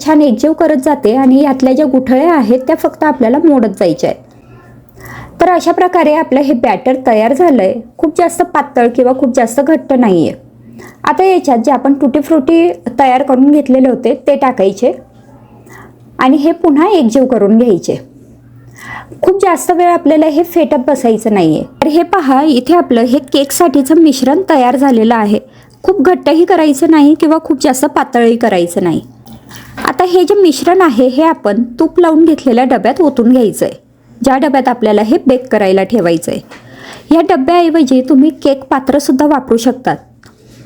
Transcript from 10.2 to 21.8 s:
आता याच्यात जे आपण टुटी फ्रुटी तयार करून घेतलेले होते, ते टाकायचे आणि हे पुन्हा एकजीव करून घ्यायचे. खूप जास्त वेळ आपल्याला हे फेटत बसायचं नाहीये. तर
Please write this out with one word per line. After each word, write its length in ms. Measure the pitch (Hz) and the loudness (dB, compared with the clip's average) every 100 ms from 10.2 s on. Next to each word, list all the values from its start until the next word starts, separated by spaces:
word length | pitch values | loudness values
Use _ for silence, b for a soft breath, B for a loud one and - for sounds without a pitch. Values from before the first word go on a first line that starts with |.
| 135 - - - B B B B | -2 -6 -16 -20 B B B B
आता 200 | - 302 | -4 0
याच्यात 340 | 381 359 285 233 | 2 0 0 0
जे 140 | 262 | 0
आपण 220 | 262 269 | 0 0
टुटी 260 | 277 294 294 | 0 0 -2
फ्रुटी 520 | 285 320 269 330 349 - 233 - | 0 -2 2 2 0 -2 -8 -2
तयार 240 | 269 254 | 0 0
करून 280 | 277 254 277 | 0 2 2
घेतलेले 380 | 294 277 262 262 | 2 2 2 2
होते, 340 | 240 220 285 - | 0 -2 -2 -2
ते 100 | 277 | 0
टाकायचे 560 | 262 - 196 190 254 - - - - - - - - B B B - - | 0 0 -2 -2 -4 -4 -14 -20 -20 -20 -20 -20 -20 B B B -14 -4
आणि 180 | 262 294 | 0 0
हे 160 | 294 | 0
पुन्हा 360 | 330 339 285 359 | 0 0 2 2
एकजीव 380 | 370 226 262 262 | 2 2 0 0
करून 320 | 226 202 220 | 0 2 2
घ्यायचे. 380 | 247 175 - - - - - - - - - B B B B - | 2 0 -2 -8 -10 -20 -20 -20 -20 -20 -20 B B B B -4
खूप 200 | - 381 | -2 0
जास्त 280 | 381 320 - | 0 -2 -2
वेळ 180 | 349 349 | 0 0
आपल्याला 380 | 339 285 311 311 | 0 0 0 0
हे 160 | 294 | 0
फेटत 340 | 339 339 262 294 254 | -2 0 0 0 -2
बसायचं 480 | 262 233 220 220 | 0 0 0 -2
नाहीये. 280 | 202 165 151 | 0 0 0
तर 260 | - - | -4 -4